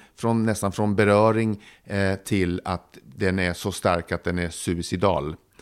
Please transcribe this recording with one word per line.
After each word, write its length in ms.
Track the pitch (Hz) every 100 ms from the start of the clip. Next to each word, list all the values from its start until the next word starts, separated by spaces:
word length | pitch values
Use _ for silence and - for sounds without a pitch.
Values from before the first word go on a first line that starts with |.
| - -
från, 300 | 117 113 113
nästan 260 | 101 101
från 240 | 95 104 101
beröring, 680 | 101 101 110 110 113 104 - -
eh, 320 | - 101 98 98
till 460 | - 101 90 90 -
att 320 | 90 - -
den 360 | - - 95 95
är 140 | 90
så 180 | 85 101
stark 400 | 90 98 87 -
att 120 | 87
den 160 | 92 87
är 100 | 85
suicidal. 880 | - - 85 82 92 101 80 73 80 _ -